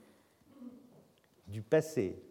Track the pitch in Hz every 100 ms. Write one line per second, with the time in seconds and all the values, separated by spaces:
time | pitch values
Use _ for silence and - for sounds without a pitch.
0 | - - _ _ - 285 247 - - -
1 | - _ _ _ - 107 101 156 156 -
2 | 95 - -